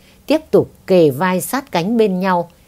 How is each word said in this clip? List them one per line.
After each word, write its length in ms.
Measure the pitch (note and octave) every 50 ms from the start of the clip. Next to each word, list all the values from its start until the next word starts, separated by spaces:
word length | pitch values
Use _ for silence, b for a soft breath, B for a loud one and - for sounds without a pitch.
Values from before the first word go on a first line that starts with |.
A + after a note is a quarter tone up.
| b b b b b
tiếp 260 | - C#4+ D#4+ D#4 _
tục 200 | - F3+ - - - _ _
kề 220 | - F#3+ F3+ E3 D3
vai 320 | B2+ C3+ F#3 F#3 F#3 F3+
sát 300 | F3 - - C4+ C#4 -
cánh 260 | - F3 E3 G3 A#3+
bên 220 | A3+ A3 G#3+ F#3 F3+
nhau, 300 | F#3+ F#3+ F3+ F3 E3+ b b b b